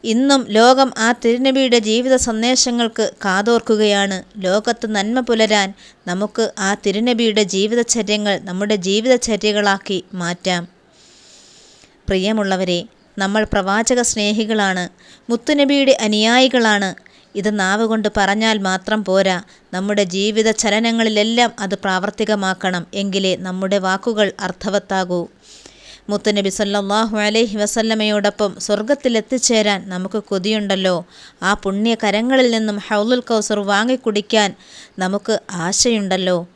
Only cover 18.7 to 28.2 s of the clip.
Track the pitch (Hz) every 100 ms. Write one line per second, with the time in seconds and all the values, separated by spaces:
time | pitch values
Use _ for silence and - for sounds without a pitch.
18.7 | 185 - 220 190 190 190 180 - - _
19.7 | 185 196 208 190 185 208 214 220 220 220
20.7 | 208 233 226 220 214 214 233 233 233 196
21.7 | 196 196 185 196 - 214 208 190 185 190
22.7 | 180 - 202 196 196 190 185 185 185 190
23.7 | 202 185 190 240 214 196 - 190 - 214
24.7 | 294 - 190 180 180 170 _ - - -
25.7 | - - - - 208 214 202 196 190 202
26.7 | 202 196 208 226 214 208 220 226 208 208
27.7 | 233 226 214 214 208